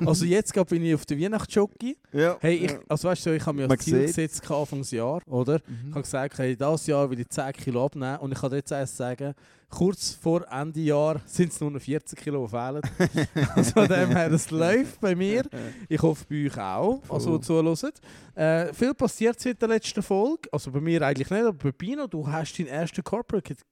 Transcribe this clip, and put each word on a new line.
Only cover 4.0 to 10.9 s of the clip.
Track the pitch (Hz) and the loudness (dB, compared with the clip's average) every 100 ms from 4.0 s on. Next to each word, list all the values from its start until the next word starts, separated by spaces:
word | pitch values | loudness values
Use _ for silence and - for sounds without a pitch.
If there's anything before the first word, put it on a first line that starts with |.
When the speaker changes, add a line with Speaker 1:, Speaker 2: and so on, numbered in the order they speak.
| 147 | 4
Speaker 1:
gesetzt | 170 156 - | 0 -2 -4
gehabt | - 147 | -4 -2
Anfangs | 147 139 131 | -2 -6 -4
Jahr, | 113 120 170 - | -2 -2 -4 -2
oder? | 123 127 156 - | 0 2 0 -2
Speaker 2:
Mhm. | 120 135 | -12 -8
Speaker 1:
Ich | |
hab | 151 | -8
gesagt, | - 135 143 - | -4 -4 -4 -2
hey, | 127 120 | -2 0
das | 139 160 - | 0 0 2
Jahr | 143 139 | 2 2
will | 123 | -2
ich | 123 | -6
zehn | - 135 | -6 -6
Kilo | - 135 120 | -6 -2 0
abnehmen | 139 147 131 151 | 0 -2 -6 -4
und | 139 | -6
ich | 131 | -4
kann | 135 | -4
jetzt | 139 - | -4 -4
erst | 139 135 - | -4 -4 -6
sagen, | 123 123 139 - _ _ _ | -6 -6 -8 -10 _ _ _
kurz | - 180 190 - | 0 0 0 -6
vor | - 165 170 - | -4 0 0 0
Ende | 127 156 156 | -6 -4 -2
Jahr | 151 | 2